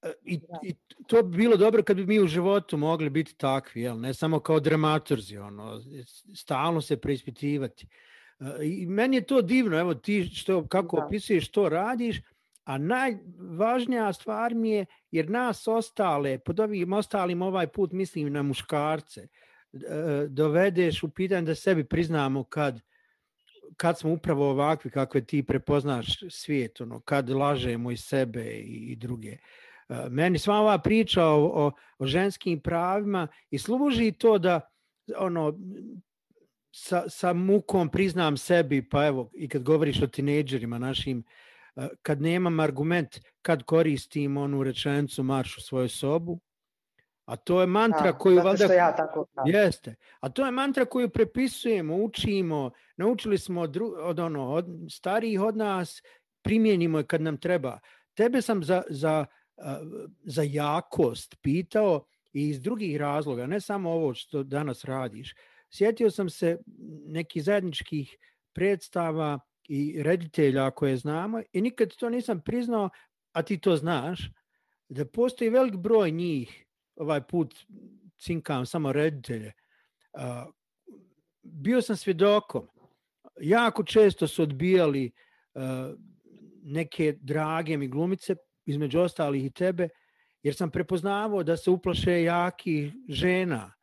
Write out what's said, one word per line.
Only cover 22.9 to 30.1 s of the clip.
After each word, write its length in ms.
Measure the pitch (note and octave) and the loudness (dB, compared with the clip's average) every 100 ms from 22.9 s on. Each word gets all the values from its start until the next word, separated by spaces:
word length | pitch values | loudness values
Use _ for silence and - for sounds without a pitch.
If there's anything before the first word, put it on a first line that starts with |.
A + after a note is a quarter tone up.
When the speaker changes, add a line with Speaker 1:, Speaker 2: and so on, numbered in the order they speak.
| _ _ _ _ _ _ _ - E3 | _ _ _ _ _ _ _ -20 -2
Speaker 1:
kad 220 | E3+ E3+ | -2 0
smo 140 | D#3 | -2
upravo 360 | E3 - C#3+ C#3+ | -2 0 2 2
ovakvi 420 | C3 D3 D#3 B2+ | 2 2 0 -2
kakve 340 | C#3 C3+ C#3+ A2+ | -4 0 -2 0
ti 180 | D3 | -4
prepoznaš 760 | C3+ C3+ - C#3+ C#3 B2+ A2+ - F3+ | 0 -2 0 0 0 -4 -4 -6 -8
svijet, 520 | - - D3 A#2 - | -14 -4 -4 -4 -8
ono, 180 | A#2 A#2 | -14 -12
kad 300 | - C#3+ B2 | -2 -2 0
lažemo 640 | C3+ C#3+ C#3+ B2 A#2 A#2+ | 0 0 0 -2 -4 -4
i 60 | A#2+ | -8
sebe 480 | - C3+ B2+ A2+ A2+ | -4 -2 -2 -4 -8
i, 460 | A2 G#2+ A2+ A2+ | -10 -12 -12 -12
i 40 | A#2+ | -12
druge. 360 | A#2+ A#2+ A2 | -10 -10 -10
E, 80 | A#2 _ - - - _ B2 | -16 _ -20 -20 -20 _ -10
meni 300 | B2 | -6